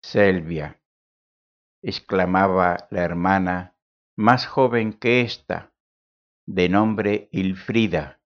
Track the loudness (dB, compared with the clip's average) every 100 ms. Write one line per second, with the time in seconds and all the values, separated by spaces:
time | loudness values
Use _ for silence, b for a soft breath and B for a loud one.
0 | -2 2 4 2 -4 -8 -10 -16 _ _
1 | _ _ _ _ _ _ _ _ -10 -10
2 | -4 0 2 2 2 2 2 0 -6 -4
3 | -4 -2 2 2 0 -4 -8 _ _ _
4 | _ -2 2 2 0 0 2 2 -2 -2
5 | 0 2 0 -6 -8 -8 -10 _ _ _
6 | _ _ _ _ -8 0 2 4 2 0
7 | 0 -2 -4 -4 -4 -6 -4 0 0 -2
8 | -6 -18 _